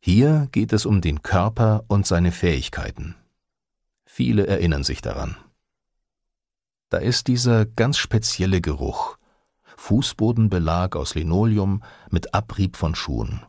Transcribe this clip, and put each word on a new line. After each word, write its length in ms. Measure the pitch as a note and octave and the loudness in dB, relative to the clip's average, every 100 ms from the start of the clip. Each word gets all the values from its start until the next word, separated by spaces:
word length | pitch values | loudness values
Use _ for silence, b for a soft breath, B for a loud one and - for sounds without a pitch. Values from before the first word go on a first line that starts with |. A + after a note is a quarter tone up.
Hier 480 | - F#2+ C#3 D#3 C#3 | 4 4 6 4 2
geht 220 | - A2 | -2 0
es 140 | G#2+ - | 0 2
um 140 | G#2 | 2
den 220 | E2+ D2 | 2 -2
Körper 600 | - F2+ G2 A2 A2+ G#2+ - | 0 0 0 2 2 2 2
und 200 | G2+ G2 | 0 2
seine 260 | F2 F2 | 2 2
Fähigkeiten. 800 | E2+ F2+ C#2 - - G#1+ - C#2+ - _ _ _ _ _ _ _ _ | 2 0 0 -4 -8 -10 -10 -14 -14 _ _ _ _ _ _ _ _
Viele 420 | _ - B2 A2 G2 | _ -4 0 2 2
erinnern 360 | G2 F2 C#2+ | 2 2 0
sich 180 | C#2 C2+ | -2 -4
daran. 360 | - - C2 - _ _ _ _ _ _ _ _ _ _ _ _ _ _ _ | -6 -8 -8 -10 _ _ _ _ _ _ _ _ _ _ _ _ _ _ _
Da 100 | E2+ | -2
ist 280 | E2 B2 - | 0 -2 0
dieser 400 | B2 B2 A2+ G#2+ | 0 4 4 2
ganz 320 | - A#2 D3+ | 0 0 0
spezielle 640 | - A2 - - F#2 F#2+ | 0 -2 -2 -2 0 0
Geruch, 580 | E2 D2 C2+ - - - b b b b b b | 0 -4 -4 -4 -8 -10 b b b b b b
Fußbodenbelag 1160 | - G#2+ C#3+ - G#2+ A#2 A2 F2+ D#2+ E2+ F#2 | -2 0 0 -2 0 2 2 2 0 0 -2
aus 200 | D#2 C#2 | -4 -4
Linoleum 680 | D#2+ D#2+ F2+ A2+ G#2 G2 G2 B B B | -4 0 2 2 2 0 -2 B B B
mit 220 | F2 - | -4 -2
Abrieb 440 | G2 G#2+ - F#2+ - | -4 -4 -2 -4 -2
von 180 | E2 | -4
Schuhen 500 | D#2 - B1 A1+ - | -4 -6 -6 -6 -8